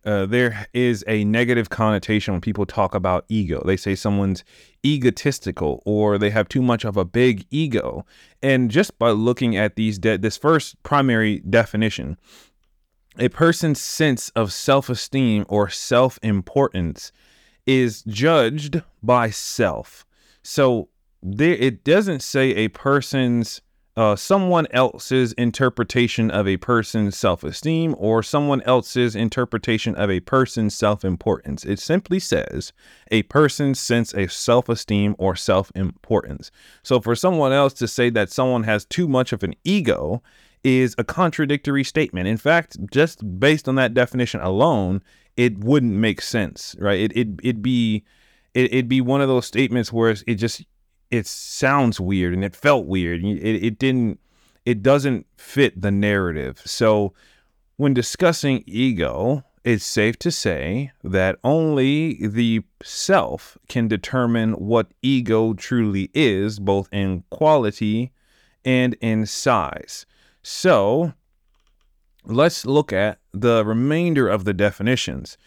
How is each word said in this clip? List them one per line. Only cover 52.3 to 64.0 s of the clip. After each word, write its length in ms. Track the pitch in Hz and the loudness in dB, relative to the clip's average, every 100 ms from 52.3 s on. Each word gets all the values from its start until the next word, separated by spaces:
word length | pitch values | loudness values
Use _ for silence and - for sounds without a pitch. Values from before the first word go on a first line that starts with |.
and 100 | 90 | -2
it 120 | 98 - | -4 -2
felt 300 | 147 139 76 | 2 2 2
weird. 380 | 95 87 85 | -2 -2 -2
It, 400 | 95 101 104 110 | -4 -2 -2 -2
it 160 | 107 107 | -2 0
didn't, 400 | 135 131 117 - _ _ _ _ - | 0 0 -2 -4 _ _ _ _ -4
it 180 | 117 | 0
doesn't 420 | 104 143 139 120 - _ | 2 2 2 -4 -6 _
fit 420 | - - 131 90 | -8 2 2 2
the 120 | 101 | -2
narrative. 720 | 101 104 101 92 78 65 65 - | 2 2 2 0 -4 -8 -10 -12
So 480 | - 113 107 101 - _ _ _ _ _ _ | 0 2 2 0 -6 _ _ _ _ _ _
when 160 | 143 | 0
discussing 720 | 127 117 - 180 165 143 131 - | 0 -2 0 0 2 -2 -2 -4
ego, 800 | 104 131 104 76 64 107 143 - _ | -2 0 0 -2 -2 -2 -2 -6 _
it's 220 | 120 110 - | -2 -2 -2
safe 320 | - 107 117 | 0 0 0
to 120 | 175 | -4
say 600 | - - 78 71 107 139 _ | -2 -4 -2 -4 -4 -6 _
that 340 | - 95 92 - | -2 0 2 0
only 840 | 123 156 160 147 131 147 160 127 107 | 0 2 2 2 2 2 -2 0 0
the 360 | 107 117 113 - _ | 2 2 0 -4 _
self 760 | - - - 190 65 71 - - _ | -16 -10 2 2 2 -6 -12 -20 _
can 200 | 127 117 | -2 0
determine 640 | 104 | -2